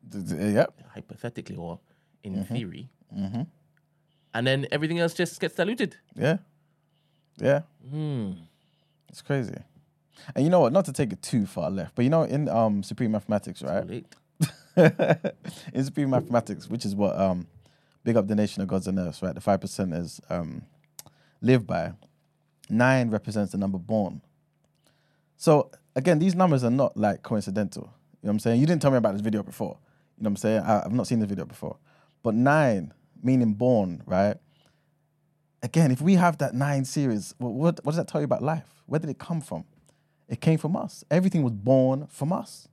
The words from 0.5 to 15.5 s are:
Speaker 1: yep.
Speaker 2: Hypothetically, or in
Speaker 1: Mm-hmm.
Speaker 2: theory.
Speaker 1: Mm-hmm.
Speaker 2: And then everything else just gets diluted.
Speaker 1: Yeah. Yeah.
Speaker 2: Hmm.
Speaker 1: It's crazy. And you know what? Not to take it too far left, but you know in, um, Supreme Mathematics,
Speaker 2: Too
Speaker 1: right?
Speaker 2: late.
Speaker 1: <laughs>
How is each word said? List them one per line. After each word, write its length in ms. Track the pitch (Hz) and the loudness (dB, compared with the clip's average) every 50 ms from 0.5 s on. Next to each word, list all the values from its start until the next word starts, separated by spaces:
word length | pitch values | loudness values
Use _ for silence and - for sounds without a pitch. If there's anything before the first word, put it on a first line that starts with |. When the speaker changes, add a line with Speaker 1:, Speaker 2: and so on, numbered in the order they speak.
| 104 | 2
Speaker 1:
yep. 180 | 110 156 - _ _ - - - | 2 2 2 _ _ -20 -20 -18
Speaker 2:
Hypothetically, 600 | - - _ - 107 - 120 - - - - - | -18 -18 _ -20 -12 -12 -12 -12 -12 -14 -12 -12
or 240 | - 85 85 82 - _ _ _ _ _ _ _ _ _ | -12 -10 -12 -12 -14 _ _ _ _ _ _ _ _ _
in 140 | 107 92 | -8 -8
Speaker 1:
Mm-hmm. 180 | 101 98 95 117 | -8 -6 -6 -6
Speaker 2:
theory. 340 | 120 117 92 78 69 - 127 _ _ _ _ - | -6 -6 -8 -12 -14 -16 -18 _ _ _ _ -10
Speaker 1:
Mm-hmm. 280 | 95 98 98 101 117 143 165 _ _ _ _ _ _ _ _ _ _ _ _ _ _ _ _ - | -8 -8 -6 -6 -6 -8 -8 _ _ _ _ _ _ _ _ _ _ _ _ _ _ _ _ -6
Speaker 2:
And 120 | 113 120 | -2 0
then 200 | 131 135 135 139 - | 0 0 0 -2 -2
everything 300 | - 147 151 156 170 170 | -2 -2 -2 -2 0 0
else 120 | 170 165 165 | 0 -2 0
just 240 | - 175 165 - - | -2 -4 -4 -2 -6
gets 160 | - 165 - | -6 -6 -2
diluted. 400 | - 175 190 240 233 214 165 - - _ _ _ | -2 -2 -2 0 -2 -4 -6 -6 -12 _ _ _
Speaker 1:
Yeah. 240 | - - 135 160 196 - _ _ _ _ _ _ _ _ _ _ _ _ _ _ _ _ _ _ - | -2 0 2 2 0 -2 _ _ _ _ _ _ _ _ _ _ _ _ _ _ _ _ _ _ -2
Yeah. 220 | 110 120 139 143 160 _ _ _ - 127 | 2 2 2 2 0 _ _ _ -18 -12
Speaker 2:
Hmm. 420 | 139 151 156 151 143 127 110 98 92 87 82 82 _ _ _ _ _ _ _ _ _ _ _ _ | -8 -6 -4 -4 -4 -4 -4 -6 -8 -10 -14 -20 _ _ _ _ _ _ _ _ _ _ _ _
Speaker 1:
It's 140 | - - - | -20 -20 -6
crazy. 320 | - 143 139 123 101 - - - _ _ - _ _ _ _ _ _ _ - - - 139 | -2 -2 -2 -2 -4 -8 -12 -16 _ _ -20 _ _ _ _ _ _ _ -20 -20 -8 -2
And 100 | - 131 | 0 2
you 60 | 160 | 4
know 80 | 180 180 | 6 6
what? 120 | 156 117 131 | 6 6 4
Not 120 | 190 190 | 2 2
to 60 | - 135 | 0 -2
take 200 | - 151 110 92 | -2 -2 -2 -2
it 100 | - - | -8 -8
too 240 | - - 123 101 | -2 0 0 0
far 240 | 95 - - 85 76 | 0 -2 -4 -4 -4
left, 240 | 95 98 85 - _ | -4 -4 -6 -8 _
but 80 | - 120 | 0 2
you 80 | 131 | 2
know 140 | 156 165 160 | 4 2 2
in, 240 | - 123 139 151 - | 2 0 -2 -2 0
um, 340 | 82 113 113 110 104 101 98 | 2 2 2 2 2 0 -4
Supreme 300 | - 107 - 127 113 110 | -6 -6 -4 -2 -2 -2
Mathematics, 480 | 104 - - 107 101 - - 92 - | -2 -2 -2 -4 -2 -2 -6 -14 -10
Speaker 2:
Too 60 | - 67 | -8 -4
Speaker 1:
right? 180 | 82 98 117 | -4 -4 -4
Speaker 2:
late. 200 | - 101 - - _ - _ _ _ _ _ 160 - - - - _ _ | -6 -10 -12 -14 _ -20 _ _ _ _ _ -4 -4 -4 -12 -20 _ _
Speaker 1:
<laughs> 560 | - 175 151 - - 175 - - - - - - _ _ - | 6 6 6 6 4 0 0 0 0 0 -8 -8 _ _ -16